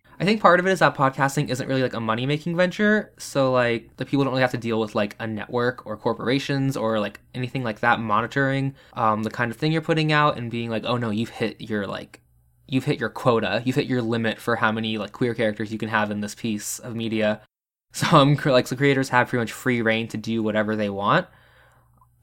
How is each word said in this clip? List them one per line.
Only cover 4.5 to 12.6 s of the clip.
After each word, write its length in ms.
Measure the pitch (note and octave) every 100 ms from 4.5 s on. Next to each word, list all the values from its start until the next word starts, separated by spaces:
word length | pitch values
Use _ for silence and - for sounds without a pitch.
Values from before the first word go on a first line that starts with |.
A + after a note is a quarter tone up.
to 60 | A#2+
deal 240 | A2+ A2
with, 120 | G#2+
like, 220 | A2+ G#2 -
a 60 | A#2
network 600 | G#2 - A#2+ A#2+ B2 -
or 100 | G#2+
corporations 800 | A#2+ A2 A2 C3+ C3+ C#3 C3+ B2
or, 240 | A2 A2
like, 220 | G#2 - _
anything 300 | B2+ B2 C3+
like 160 | A#2+ G#2+
that 220 | A#2+ G2+
monitoring, 760 | A2+ G#2 A#2 C#3+ C3+ C3+ C3+ C3+ -
um, 320 | B2 A2 G#2+
the 80 | G#2+
kind 200 | - A#2+
of 60 | A2+
thing 140 | D#3
you're 100 | D#3+
putting 300 | D#3+ D#3+ D#3
out 260 | D3+ D3 A#2
and 140 | A#2+
being 180 | A#2 A#2
like, 140 | A2 A2
"Oh 120 | A#2+
no, 140 | A#2
you've 180 | G#2 A#2
hit 320 | - A2 -
your, 260 | A2 G#2+ G2
like, 320 | G2+ - - _ _ _ _